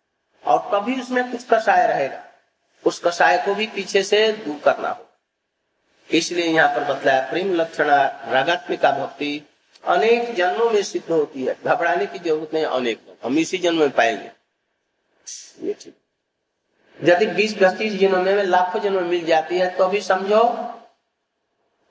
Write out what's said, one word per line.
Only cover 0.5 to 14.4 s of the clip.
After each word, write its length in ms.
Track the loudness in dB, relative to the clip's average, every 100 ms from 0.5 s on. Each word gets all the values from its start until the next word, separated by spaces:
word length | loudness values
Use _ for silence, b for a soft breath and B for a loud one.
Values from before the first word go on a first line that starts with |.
| 0
तभी 420 | 0 -2 -2 -4
उसमें 300 | -4 -4 -4
कुछ 140 | -6 0
कषाय 340 | 0 4 4 4
रहेगा, 360 | 2 -2 -6 -16 _ _ _ _ _ -2
उस 160 | 0 0
कषाय 320 | 2 4 4 0
को 100 | -2
भी 120 | -4
पीछे 360 | -6 -2 -2
से 280 | 2 2 2
दूर 280 | 0 -6 -2
करना 300 | 0 0 -2
हो। 160 | -8 -12 _ _ _ _ _ _ _ _ _ -2
इसलिए 340 | -2 0 -2 0
यहाँ 240 | 4 4 2
पर 80 | -2
बतलाया, 360 | -2 2 2 0
प्रेम 240 | -4 -2
लक्षणा 520 | -2 -2 -2 2 4 2 -2 -2
रागात्मिका 600 | 0 0 -2 -4 0 0
भक्ति 560 | 0 -4 -6 -8 -8 -12 _ _ _ -2
अनेक 500 | 2 4 2 0 -2
जन्मों 340 | -2 0 2
में 140 | 0
सिद्ध 280 | -2 -6 -2
होती 340 | -2 -2 -4 -6
है, 120 | -4
घबराने 420 | -2 0 0 -2 -4
की 140 | -6
जरूरत 340 | -4 -4 -4
नहीं, 120 | -4 -2
अनेक 540 | -2 -2 -6 -10 -12
हम 140 | -4 -2
इसी 200 | -2 -2
जन्म 220 | 0 2
में 120 | 2
पाएंगे। 400 | 2 0 0 -8 -20